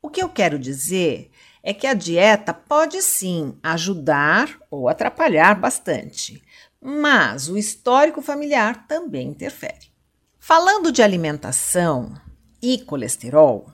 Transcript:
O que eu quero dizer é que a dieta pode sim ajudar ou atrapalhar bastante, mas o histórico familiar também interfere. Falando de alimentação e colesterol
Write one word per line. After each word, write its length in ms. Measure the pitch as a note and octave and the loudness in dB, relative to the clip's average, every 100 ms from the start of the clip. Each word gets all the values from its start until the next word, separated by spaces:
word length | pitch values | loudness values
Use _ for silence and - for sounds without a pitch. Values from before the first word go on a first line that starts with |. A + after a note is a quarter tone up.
O 80 | D4+ | -8
que 140 | F#4 | -6
eu 60 | F#4 | -6
quero 280 | F#4 F3+ D3 | 0 -2 -2
dizer 720 | B2+ C#3 - F#3 E3+ A2+ - _ _ _ | -8 -8 -6 -2 -2 -4 -12 _ _ _
é 120 | - | -10
que 120 | G#3 C4+ | -6 -2
a 80 | |
dieta 600 | B3 E3+ E3+ G3+ G#3+ G#3+ | -2 -2 4 4 4 0
pode 480 | - _ - D#4+ F4+ | -10 _ 0 0 -2
sim 560 | F#4 - F#3 F3 C#3+ - | -4 -2 -4 -4 -6 -6
ajudar 960 | D#3 E3 E3+ F#3 C#3 C#3+ D3 F#3 D4 - _ | -4 -4 -4 -4 0 2 4 2 0 -6 _
ou 160 | C#3+ - | -4 -2
atrapalhar 720 | D#3+ - - E4 D#3+ E3+ G3+ | -2 -4 0 2 6 6 4
bastante, 840 | - - - C#3+ - - - - _ - _ _ | -2 -4 -6 -6 -6 -12 -14 -14 _ -20 _ _
mas 680 | C4 D4 D4 B3+ C3+ A#2+ C#3 | -10 -2 2 4 2 -2 -6
o 80 | G3 | -4
histórico 640 | G#3 - - B3+ D#4 D#4 | -6 -6 2 4 4 0
familiar 680 | C4+ C#4+ D4 C#4 G#3+ A#3 _ | -8 -6 -2 0 0 -2 _
também 400 | D4+ E4+ - C3 | -8 -6 -8 -8
interfere. 640 | D3 - - - - _ _ _ _ _ _ | -10 -12 -12 -16 -16 _ _ _ _ _ _
Falando 480 | - E4 F4+ G#4 E4+ | 2 4 4 2 0
de 120 | B3 | 4
alimentação 1160 | G#3+ F3+ D#3+ D3 - - - F3+ E3+ C3+ A#2+ - - - _ _ | 4 4 -4 -6 -6 -6 -2 0 0 -2 -6 -14 -20 -20 _ _
e 200 | A#3+ B3+ | -2 -2
colesterol 880 | - C#3+ A2 - - D3 D3+ G#2+ - | -4 -8 -6 -8 0 6 6 4 -8